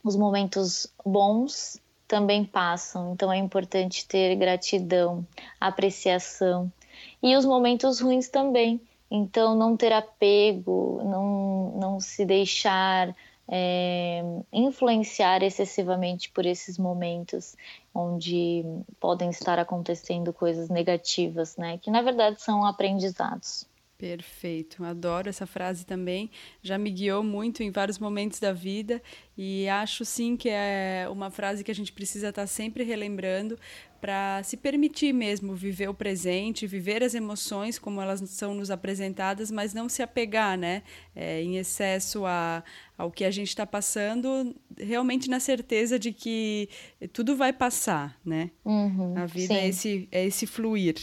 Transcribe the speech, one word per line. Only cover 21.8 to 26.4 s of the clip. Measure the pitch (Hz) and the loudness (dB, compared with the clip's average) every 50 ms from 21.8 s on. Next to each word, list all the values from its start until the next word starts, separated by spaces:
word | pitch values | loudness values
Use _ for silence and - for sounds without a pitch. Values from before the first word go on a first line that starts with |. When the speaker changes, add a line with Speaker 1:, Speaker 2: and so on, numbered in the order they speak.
| - - | -4 0
Speaker 1:
na | 214 233 | 2 2
verdade | 240 254 254 233 220 214 208 - | 2 2 4 4 4 4 2 0
são | - - 214 208 208 | -2 0 2 2 2
aprendizados. | 202 196 - 196 196 196 196 185 190 185 - - - - 175 - - - - - _ _ _ _ _ _ _ | 2 2 2 0 0 2 0 0 -2 -2 -2 -4 -4 -4 -6 -10 -10 -10 -10 -12 _ _ _ _ _ _ _
Speaker 2:
Perfeito, | - 180 175 170 175 - - - - 175 170 160 160 160 - - 175 | -10 -10 -10 -10 -12 -16 -18 -10 -8 -6 -6 -6 -8 -10 -10 -10 -8
adoro | 170 175 170 170 175 170 175 190 208 | -8 -8 -4 -4 -2 -2 -2 -4 -6
essa | 190 - 196 | -6 -8 -10
frase | 175 - 185 180 185 185 175 180 | -10 -8 -6 -6 -6 -6 -6 -8
também, | - 190 185 185 180 180 190 214 220 - - | -8 -6 -6 -4 -2 -4 -4 -4 -8 -12 -16